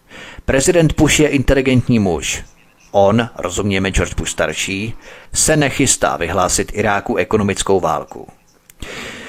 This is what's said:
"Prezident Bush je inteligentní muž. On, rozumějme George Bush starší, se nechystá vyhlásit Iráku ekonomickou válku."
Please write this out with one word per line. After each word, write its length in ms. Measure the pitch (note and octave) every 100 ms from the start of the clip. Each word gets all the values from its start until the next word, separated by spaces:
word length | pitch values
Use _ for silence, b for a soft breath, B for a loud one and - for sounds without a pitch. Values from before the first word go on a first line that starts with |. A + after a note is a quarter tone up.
| _ B B B
"Prezident 500 | - C3+ - F3 D#3 -
Bush 240 | D3 -
je 80 | D3
inteligentní 720 | C#3 A#2+ C#3 C3 B2+ - A#2
muž. 460 | F#2+ D2+ - - - _ _ _ _
On, 380 | G2+ G2 A2+ A2+ -
rozumějme 540 | F2+ F2 G2 F#2+ F#2+
George 240 | F2+ F2
Bush 160 | - D#2+
starší, 640 | - D#2+ D#2+ - F#2+ A2+ - B B B
se 220 | - - D#3
nechystá 600 | C#3 - B2+ - D#2+ C#2+
vyhlásit 560 | E2+ F#2 F2+ - -
Iráku 420 | G#2 G#2 G2+ - F#2+
ekonomickou 640 | F2+ G#2+ G2 F#2 - F#2+
válku." 480 | E2 D2 - - - - _ _ - _ B B B B